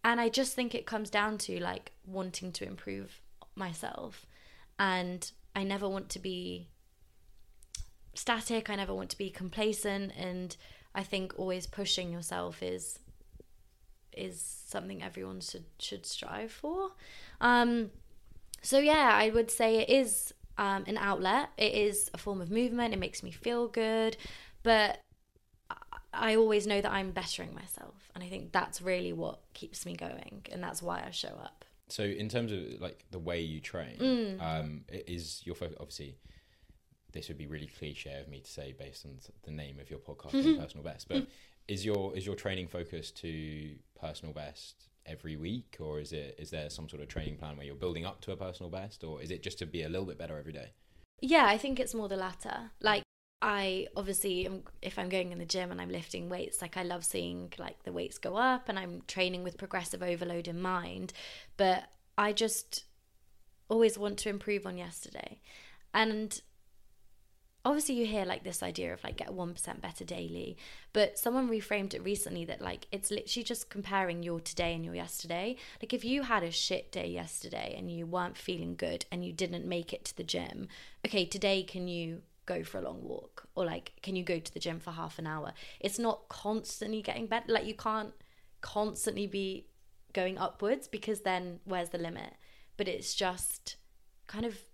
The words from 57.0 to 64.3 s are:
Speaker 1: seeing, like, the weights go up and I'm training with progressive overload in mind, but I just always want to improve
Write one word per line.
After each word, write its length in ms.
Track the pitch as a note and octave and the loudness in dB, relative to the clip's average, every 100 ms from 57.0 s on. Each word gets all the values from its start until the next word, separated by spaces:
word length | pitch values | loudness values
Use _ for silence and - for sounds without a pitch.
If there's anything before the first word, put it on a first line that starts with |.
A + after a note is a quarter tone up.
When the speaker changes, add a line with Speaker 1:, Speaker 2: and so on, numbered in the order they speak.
| E3 | 0
Speaker 1:
seeing, 440 | - F3 F2 F3 - | 0 -2 -4 -8 -6
like, 240 | F2 - | -8 -6
the 80 | - | -6
weights 260 | F3 F3 - | -4 -4 -4
go 180 | F3+ G3 | -2 4
up 320 | B3+ B3+ B3+ | 4 4 0
and 100 | F#3+ | -4
I'm 220 | F3+ F3 - | -4 -8 -6
training 340 | - F#3 F#3 | 2 2 2
with 140 | F3+ E3+ | -6 -6
progressive 460 | F#3+ F#3+ E3 F3+ | -2 -2 -2 -2
overload 440 | F3+ F3 F3 F3 E3+ | 0 0 0 -2 -2
in 140 | E3+ | -2
mind, 540 | F#3 F3+ E3+ F#3 F#3 - - - - - | 0 0 -2 -6 -6 -8 -12 -14 -14 6
but 280 | F#3+ F3+ - - _ - | 8 8 2 -20 _ 4
I 140 | G#3 | 4
just 500 | G#3 A3 - - - - - _ _ - - - _ - | 4 2 2 -2 -8 -8 -20 _ _ -20 -20 -20 _ 2
always 260 | A3 A3+ G#3+ | 8 8 6
want 220 | G#3 G3+ | -2 0
to 100 | |
improve 380 | G#3+ | -2